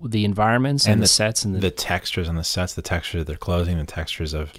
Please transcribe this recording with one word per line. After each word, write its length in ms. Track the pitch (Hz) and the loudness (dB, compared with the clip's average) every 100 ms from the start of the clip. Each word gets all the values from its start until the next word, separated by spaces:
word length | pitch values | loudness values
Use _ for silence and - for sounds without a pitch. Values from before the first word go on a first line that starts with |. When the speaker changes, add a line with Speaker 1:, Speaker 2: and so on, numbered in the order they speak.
Speaker 1:
the 220 | 117 110 | -4 0
environments 600 | 104 101 110 120 135 143 107 | 2 4 4 4 2 2 4
and 80 | |
Speaker 2:
And 60 | 110 | 6
Speaker 1:
the 20 | |
Speaker 2:
the, 40 | 101 | 6
Speaker 1:
sets 360 | - 107 - | 4 2 0
and 100 | 104 | -2
the 60 | 95 | 0
Speaker 2:
the 100 | 95 | 0
textures 580 | - - 90 - - 82 | -2 -4 -2 -2 -4 -2
on 80 | 82 | -2
the 80 | |
sets, 300 | 80 92 90 | -2 -2 -4
the 80 | - | -4
texture 380 | - 85 - 85 | -4 -4 -2 -4
of 60 | 76 | -4
their 100 | 76 | -6
clothing, 420 | - 87 87 85 | -2 0 2 0
the 60 | |
textures 500 | 73 - 78 - 78 | -2 -6 -8 -6 -4
of 180 | 80 76 | -4 -6